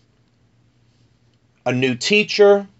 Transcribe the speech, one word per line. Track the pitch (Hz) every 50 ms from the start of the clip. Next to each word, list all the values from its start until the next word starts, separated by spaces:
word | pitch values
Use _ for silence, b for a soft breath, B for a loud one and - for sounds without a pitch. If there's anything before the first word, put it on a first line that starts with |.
| _ _ _ _ _ _ _ _ _ _ _ _ _ _ _ _ _ _ _ _ _ _ _ _ _ _ _ _ _ _ _ _ -
a | 127 127
new | 123 131 131 123
teacher, | 120 - - 202 214 208 - - - 202 202 202 202 196 - _